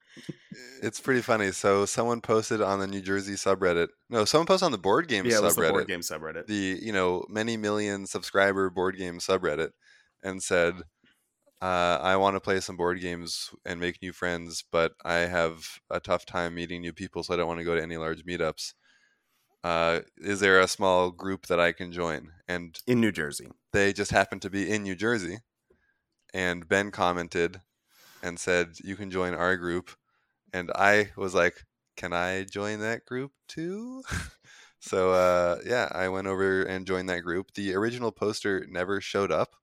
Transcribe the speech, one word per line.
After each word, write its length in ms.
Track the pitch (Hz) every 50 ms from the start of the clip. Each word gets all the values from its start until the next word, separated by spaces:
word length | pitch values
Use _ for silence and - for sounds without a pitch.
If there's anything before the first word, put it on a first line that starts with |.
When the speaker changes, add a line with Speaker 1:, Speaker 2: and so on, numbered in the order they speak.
| _ _ - - - - - - _ _ - - - - - -
Speaker 1:
It's 180 | 104 113 - -
pretty 220 | - 139 131 123
funny. 300 | 110 - 113 107 101 95
So 340 | 92 - - 101 98 98 101
someone 360 | - - 127 117 120 120 117
posted 400 | - - 110 110 107 - 117 107
on 180 | 104 95 98 98
the 80 | 98 98
New 140 | 98 98
Jersey 320 | 92 95 98 98 95 101 98
subreddit. 540 | - - 98 98 92 95 90 87 85 82 - - _ _ _
No, 160 | 117 113 107
someone 200 | - - 151 170 170
posted 180 | 190 180 190
on 60 | 165
the 60 | 123 95
board 300 | 82 95 107 147 175 156
game 180 | 117 98 87
Speaker 2:
Yeah, 120 | 120 113 107
it 40 | 98
was 120 | 87 82
the 60 | -
Speaker 1:
subreddit. 80 | 85 80
Speaker 2:
board 160 | 78 - - -
game 120 | 92 87
subreddit. 460 | 85 - 90 78 78 78 80 82 85 -
Speaker 1:
The, 320 | 104 101 98 95 95 -
you 100 | - 113 104
know, 320 | 95 92 90 90 90 - -
many 280 | 101 107 110 117 117 110
million 480 | 107 104 104 104 104 101 101 98 98 -
subscriber 640 | - 98 - - - 98 98 98 95 98 95 92
board 280 | 87 95 90 95 95 92
game 220 | 92 87 87 87
subreddit 520 | - - 95 92 87 80 73 76 80 - - _ _ _ _ _ _ _ _ _ -
and 180 | 98 95 95 -
said, 320 | - 95 87 85 87 90 87 82 - _ _ _ _ _ _ _ _ _ _ _ _ _ _
uh, 380 | 92 92 90 87 87 87 87 67
"I 140 | 71 92 95 95
wanna 220 | 95 98 98 95
play 200 | - 107 98 95
some 180 | - - 92 87
board 220 | 85 87 90 92
games 480 | 90 87 87 87 85 82 - - - - - - _
and 140 | - 90 85
make 220 | 87 90 87 -
new 120 | 92 90 85
friends, 500 | - 90 87 87 85 85 82 80 - - -
but 220 | - 85 82 78 - _ -
I 120 | 85 85 85
have 600 | 87 87 90 87 85 82 82 82 - - - - _ _
a 100 | - 87
tough 260 | - 101 90 90 -
time 280 | - - 90 85 85 85
meeting 260 | 87 87 82 87 87
new 120 | 87 85 80
people, 300 | - 95 - - 87 82
so 100 | - 90
I 40 | 87
don't 100 | 85 82
wanna 160 | 85 85 85
go 120 | 85 85
to 60 | 82
any 160 | 80 85 85 80
large 260 | 80 80 82 82 82
meetups. 480 | 90 90 85 82 78 76 - - - - _ _ _ _ _ _ _ _ _ _ _ _ _ _ _ _ _ -
Uh, 380 | 87 85 82 82 85 85 82 - - _ -
is 220 | 78 101 101 92
there 200 | 101 95 95 92
a 80 | 92 90
small 440 | - - 101 95 92 90 90 90
group 360 | 87 85 92 95 95 - - -
that 120 | 90 85
I 120 | 85 85
can 200 | 85 - 92 87
join?" 400 | 85 87 85 82 78 - - 80 85 - _ -
And 320 | 90 87 87 82 80 - - 123
Speaker 2:
In 140 | 127 120
New 100 | 113 107
Jersey. 380 | 85 82 78 73 71 - 69 - - _ _ _ -
Speaker 1:
they 180 | 101 98 98 98
just 180 | 101 101 -
happened 300 | 113 101 98 - 104 95 107
to 60 | 95
be 200 | 92 101 95 85
in 120 | 107 104 101
New 120 | 98 92
Jersey. 440 | 87 104 117 120 110 90 82 92 113 - _ _ _ _ _ _ _ _ _ _ _ _ _ _ _ _ _ -
And 340 | 92 92 90 87 87 85 82
Ben 240 | 101 98 101 104
commented 720 | - - 95 87 87 87 85 82 - 90 85 87 95 98 - _ _ _ _ _ _ _ _ - - -
and 180 | - 90 87 85
said, 360 | - 92 90 87 87 85 82 - -
"You 120 | 98 95
can 140 | 92 104 95
join 240 | 90 92 90 90 87
our 240 | 80 87 90 95 90
group." 340 | 87 87 85 90 - - - _ _ _ _ _ _ _ _ _ _ _ -
And 180 | 90 87 - -
I 360 | - 98 101 104 107 104 98 - 101
was 160 | 98 92 87
like, 300 | 92 87 90 - - - _ _ _ _ _ _ -
"Can 160 | - 87 87
I 300 | 87 90 92 92 95 98
join 360 | 98 - 101 101 104 107 107
that 260 | 107 113 117 113 -
group 260 | _ 123 127 135 143 - _ _ -
too?" 560 | - 165 160 175 190 214 233 254 254 262 262 -
<laughs> 60 | - - - - - _ _ - - - - - _ _
So, 320 | - - - 95 92 92
uh, 480 | 92 92 90 90 90 90 87 87 87 - -
yeah, 240 | 101 120 123 101 -
I 160 | - 85 92 92
went 200 | 92 95 98 98
over 340 | 95 95 98 95 95 95
and 240 | 92 - 95 92 92
joined 240 | 92 92 90 92 92
that 120 | 90 87 85
group. 300 | 87 85 92 98 - _
The 180 | 104 101 98 90
original 380 | 98 107 117 120 123 120 110
poster 540 | - - 101 104 107 - - 104 98 90 - -
never 320 | 85 87 90 92 101 98
showed 300 | - - - 98 98 87
up. 240 | 78 85 120 - _ _